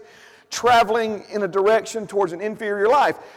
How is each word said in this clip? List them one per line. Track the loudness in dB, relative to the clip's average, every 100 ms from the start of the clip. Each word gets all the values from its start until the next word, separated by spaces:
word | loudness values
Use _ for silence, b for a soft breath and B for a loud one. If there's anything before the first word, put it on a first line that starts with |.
| b b b b b
traveling | -2 4 4 4 0 -2 -6 -8
in | -6
a | -2
direction | 0 2 2 0 -10 -6
towards | -2 -2
an | -4
inferior | -8 -6 -6 0 2
life. | 4 2 -2 B